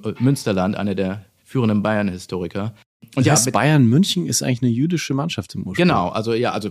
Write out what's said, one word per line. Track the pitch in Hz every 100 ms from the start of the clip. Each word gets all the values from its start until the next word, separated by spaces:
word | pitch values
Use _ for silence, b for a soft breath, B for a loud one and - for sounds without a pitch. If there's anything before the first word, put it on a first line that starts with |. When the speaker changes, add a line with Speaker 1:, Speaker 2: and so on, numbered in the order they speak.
| 110 -
Speaker 1:
Münsterland, | 127 143 117 95 92 107
einer | 101
der | 98 95 104 - _
führenden | _ 135 113 104
Bayern-Historiker. | 104 107 101 90 - 90 87 101 107 - _ _ -
Und | -
Speaker 2:
Das | 135
Speaker 1:
ja, |
Speaker 2:
heißt, | 147 127
Speaker 1:
mit |
Speaker 2:
Bayern | 101 139 156 117
München | 135 196 175 160
ist | -
eigentlich | 139 123
eine | 127
jüdische | 117 156 175 -
Mannschaft | 139 160 - -
im | -
Ursprung. | - 92 180
Speaker 1:
Genau, | 117 87
also | 107 110
ja, | 113 120
also | 92 101